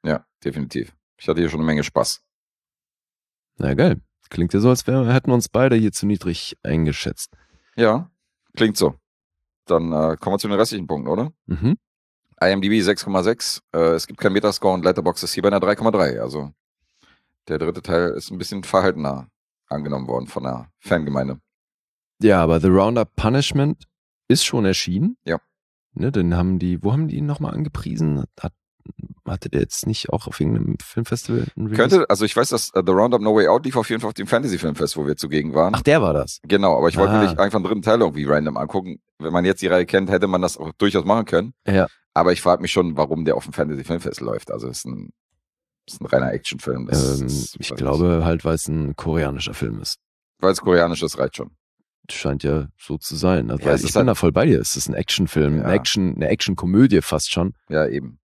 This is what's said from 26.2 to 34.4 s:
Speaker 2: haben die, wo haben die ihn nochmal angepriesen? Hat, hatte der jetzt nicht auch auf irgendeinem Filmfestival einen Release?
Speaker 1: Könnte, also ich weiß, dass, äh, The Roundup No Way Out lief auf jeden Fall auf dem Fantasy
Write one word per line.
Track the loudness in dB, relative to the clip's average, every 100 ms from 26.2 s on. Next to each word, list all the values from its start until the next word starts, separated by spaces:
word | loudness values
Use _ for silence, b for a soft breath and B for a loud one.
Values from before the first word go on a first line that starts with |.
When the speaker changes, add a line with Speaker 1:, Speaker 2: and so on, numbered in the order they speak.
| 2 2
Speaker 2:
haben | 0 0
die, | -2 -2
wo | 0
haben | 0 -2
die | -4
ihn | -4
nochmal | -4 -6
angepriesen? | -6 -6 -8 -8 -4 -2 -2 -6 _
Hat, | -12 _ _ _ -20 -18 -18 -14 -10
hatte | -8 -4
der | -2
jetzt | -2 -4 -6
nicht | -6 -4
auch | -6 -6
auf | -4
irgendeinem | -2 0 -2 -6
Filmfestival | -6 -8 -4 -6 -2 -4 -4 -6
einen | -4
Release? | 2 6
Speaker 1:
Könnte, | 6 4
also | 2 2
ich | 2
weiß, | 2
dass, | 0 0
äh, | 0 4
The |
Roundup | 4 4 4
No | 4 4
Way | 6
Out | 4 2
lief | -2
auf | -2
jeden | -4
Fall | -4
auf | -6
dem | 0
Fantasy | 0